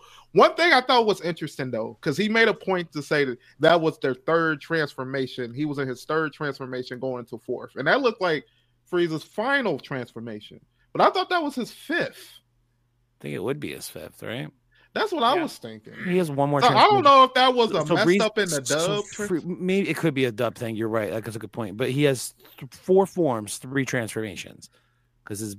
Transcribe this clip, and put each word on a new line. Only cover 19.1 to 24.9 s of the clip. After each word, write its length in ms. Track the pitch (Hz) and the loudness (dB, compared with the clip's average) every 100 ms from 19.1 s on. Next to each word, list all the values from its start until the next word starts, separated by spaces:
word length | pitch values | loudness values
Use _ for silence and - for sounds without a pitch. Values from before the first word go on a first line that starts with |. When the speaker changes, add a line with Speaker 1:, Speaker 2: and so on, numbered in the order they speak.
| - 208 170 | -8 -4 -4
Speaker 1:
trans- 40 | |
Speaker 2:
maybe 440 | 160 180 180 190 160 | -4 -4 0 0 0
it 80 | 160 | 0
could 180 | 165 | 0
be 100 | 135 | 2
a 80 | 127 | 0
dub 220 | 107 117 - | 0 -4 -2
thing. 180 | 113 110 | -6 -4
You're 120 | 110 | -2
right. 240 | 110 104 | 0 -2
Like, 120 | 104 | -4
that's 120 | 113 110 | -6 -10
a 40 | |
good 120 | 101 | -10
point. 240 | - 110 101 | -8 -8 -4
But 140 | 127 | -4
he 140 | 131 | 2
has 280 | 147 131 - - - - | 2 2 -4 -14 -20 -20
th-, 140 | 131 | -20
four 340 | - - 190 190 | -10 2 4 4
forms, 520 | - 160 117 104 - | 2 0 0 -4 -10
three 260 | 127 139 | -6 -4
transformations. 840 | 131 131 113 - 110 82 - - - _ _ | -2 -2 -4 -6 -8 -10 -16 -18 -20 _ _